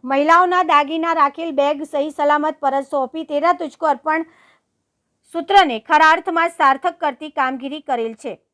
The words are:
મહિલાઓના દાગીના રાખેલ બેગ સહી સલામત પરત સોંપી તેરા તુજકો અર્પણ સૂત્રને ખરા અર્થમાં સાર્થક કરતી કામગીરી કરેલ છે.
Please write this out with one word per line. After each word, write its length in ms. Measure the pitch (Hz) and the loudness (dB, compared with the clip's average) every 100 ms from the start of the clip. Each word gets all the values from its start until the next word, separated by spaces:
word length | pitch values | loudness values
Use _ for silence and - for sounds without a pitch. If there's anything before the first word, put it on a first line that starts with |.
મહિલાઓના 600 | 247 277 294 330 359 359 | -2 0 4 4 4 0
દાગીના 500 | 339 294 294 320 330 | 2 2 0 -4 -2
રાખેલ 380 | 330 285 294 330 | 0 0 -2 -6
બેગ 320 | 277 285 294 | -2 0 -2
સહી 260 | 311 294 302 | -6 -6 -6
સલામત 500 | 294 294 294 302 302 | -2 0 2 0 -2
પરત 260 | 277 269 269 | -2 -2 -4
સોંપી 360 | 285 262 320 | -4 -4 -6
તેરા 300 | 320 294 320 | -6 -2 0
તુજકો 340 | 349 311 - 320 | -2 -4 -4 -2
અર્પણ 380 | 285 311 311 320 _ _ _ _ _ _ _ _ _ _ 330 | -2 -2 -4 -4 _ _ _ _ _ _ _ _ _ _ -10
સૂત્રને 440 | 339 403 339 226 | 2 4 4 -2
ખરા 320 | - 302 311 | 0 4 6
અર્થમાં 380 | 330 349 330 339 | 4 0 -2 -2
સાર્થક 500 | 330 285 269 349 349 | 2 2 2 -2 -2
કરતી 300 | 311 262 311 | -6 -4 -12
કામગીરી 520 | 294 262 262 269 302 | -4 -4 -4 -10 -12
કરેલ 320 | 294 247 226 | -6 -4 -4
છે. 260 | 220 262 185 _ | -8 -12 -14 _